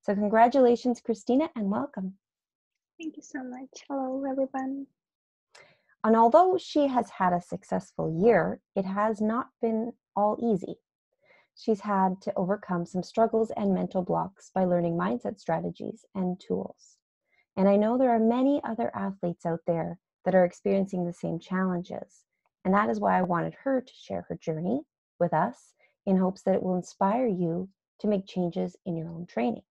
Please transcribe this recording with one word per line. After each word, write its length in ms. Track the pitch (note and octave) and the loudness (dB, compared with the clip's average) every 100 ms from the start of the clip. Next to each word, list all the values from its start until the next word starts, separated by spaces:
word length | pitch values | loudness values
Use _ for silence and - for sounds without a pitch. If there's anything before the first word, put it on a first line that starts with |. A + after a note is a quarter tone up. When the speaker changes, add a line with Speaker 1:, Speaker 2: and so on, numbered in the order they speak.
Speaker 1:
So 140 | - G3+ | -4 -2
congratulations, 840 | G#3 A3 A#3+ C#4 A#3+ A#3+ B3+ A#3 | 2 4 6 6 6 4 0 -2
Kristina, 480 | - A3 - C4 D#4+ | -4 -4 0 0 0
and 160 | A#3 G3 | -4 -4
welcome. 440 | A3 C#4+ - F#3+ F#3+ _ _ _ _ _ _ _ - | -2 -4 -8 -10 -12 _ _ _ _ _ _ _ -14
Speaker 2:
Thank 180 | D#4+ D4+ | -14 -14
you 60 | |
so 220 | - C4+ | -14 -12
much. 400 | B3+ B3 C4 - - | -10 -12 -16 -18 -8
Hello, 360 | C#4 C4 C4+ C#4 | -6 -4 -4 -4
everyone. 600 | C4+ C4 C4+ C4+ C#4 C#4 _ _ _ _ _ _ - - _ _ _ | -2 -2 -4 -6 -8 -10 _ _ _ _ _ _ -20 -20 _ _ _
Speaker 1:
And 100 | A3 | 4
although 420 | A3+ A#3 D#4 F#4 F4+ | 6 8 8 6 2
she 300 | - D4+ C#4 | 0 0 2
has 240 | B3+ - | 0 -2
had 220 | - F3+ | -2 0
a 80 | F3 | 0
successful 840 | - F3+ - F#3 - - D#3+ E3 | -4 -12 -6 -6 -6 -6 -4 2
year, 360 | A3+ F#3+ E3+ - _ G3+ | 4 4 2 -4 _ -6
it 80 | |
has 360 | F#3+ G3 A3 G#3+ | -4 -2 -2 0
not 280 | G#3+ A#3 - _ | -2 -2 -6 _
been 320 | A3+ A3 A#3 - _ | -2 -2 -4 -10 _
all 240 | G3+ G#3 - | -2 0 0
easy. 360 | A#3 F#3 - - _ _ _ _ _ _ _ _ | 0 0 -2 -12 _ _ _ _ _ _ _ _
She's 240 | - G3+ | -2 -2
had 400 | G#3+ G3 F#3+ F#3 | 0 2 2 0
to 100 | G3+ - | -6 -4
overcome 500 | F3+ G#3 - F3 E3+ | -2 -4 -4 -4 -4
some 160 | F#3 | -6
struggles 480 | - A3 A3+ A3+ A3 - | -4 0 2 2 -2 -2
and 180 | G3+ | 0
mental 280 | F3+ F3+ F#3 | 0 -2 -4
blocks 500 | F3+ E3 F#3 - - | -2 -2 -4 -10 -8
by 100 | F#3+ | -2
learning 320 | F#3 F3 E3+ E3+ | 2 2 0 0
mindset 440 | F#3 A#3+ G#3 G3+ | -2 -4 -6 -8
strategies 640 | - E3 F3 - - A3 _ | -4 -4 -4 -8 -10 -12 _
and 240 | F#3+ F#3 F3+ | -6 -4 -6
tools. 600 | - F#3 F#3+ - - _ _ _ _ _ _ - | -4 -6 -6 -14 -20 _ _ _ _ _ _ 2
And 120 | G3 | 4
I 60 | |
know 240 | G3+ G#3+ B3 | 4 4 2
there 140 | B3+ | 2
are 80 | A#3 | 4
many 400 | A3+ B3 C4+ C#4+ | 4 4 2 0
other 320 | A#3 A3+ A#3 | -2 -4 -4
athletes 500 | - G3 G3 F3 E3+ | -4 -6 -4 -6 -4
out 140 | E3+ E3 - | -4 -4 -2
there 320 | E3 E3+ B3+ _ _ | -2 -4 -10 _ _
that 120 | F#3 F#3 | 2 4
are 80 | |
experiencing 600 | F3+ - G3+ G3 F#3+ F#3 | 4 0 0 0 0 -4
the 80 | F3 | -6
same 280 | F3 E3+ E3 | -6 -6 -8
challenges. 840 | - F#3 F#3 F3 F3+ - - _ _ _ _ _ | -4 -2 -2 -2 -6 -12 -12 _ _ _ _ _
And 80 | F#3 | 0
that 160 | G3+ A3 | 2 2
is 100 | G#3+ | 0
why 180 | G3+ F#3 | 2 2
I 40 | |
wanted 320 | F3+ E3+ E3 - | 2 -2 -2 -6
her 160 | C4+ C4 | -2 -2
to 120 | C4 | -4
share 320 | - - F#3 - | -16 -10 -10 -8
her 80 | E3+ | -8
journey 460 | - D#3 F3+ C4+ - _ _ - | -6 -4 -2 -4 -6 _ _ -4
with 160 | F3 | 0
us 400 | D#3 A3 - _ _ _ _ G3+ | 0 0 -4 _ _ _ _ 0
in 100 | F#3 | 2
hopes 260 | F#3 F#3+ | 2 0
that 120 | F#3+ | 0
it 80 | F#3+ | 0
will 140 | F#3 F3+ | 0 -2
inspire 500 | F3 - G3 A#3 B3 | -6 -2 -2 0 0
you 420 | F#3 E3+ E3+ F#3+ _ _ _ | 0 -2 -2 -6 _ _ _
to 80 | G#3 | -2
make 180 | G3+ | -2
changes 520 | G3 F#3 F3 F#3 F3+ - F#3 | -2 -4 -2 -2 -6 -8 -8
in 100 | E3 | -8
your 120 | E3 | -8
own 180 | E3 F3 | -12 -8
training. 360 | A3+ A#3+ - - | -4 -4 -4 -12